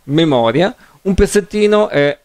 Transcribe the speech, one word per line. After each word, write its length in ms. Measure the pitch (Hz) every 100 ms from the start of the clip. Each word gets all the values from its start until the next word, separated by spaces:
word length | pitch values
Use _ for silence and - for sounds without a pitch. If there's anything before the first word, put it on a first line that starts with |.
memoria 720 | - 147 165 127 113 131 196 - - _
un 120 | 190
pezzettino 760 | 190 202 208 - 214 208 208 214
è 300 | 143 143 -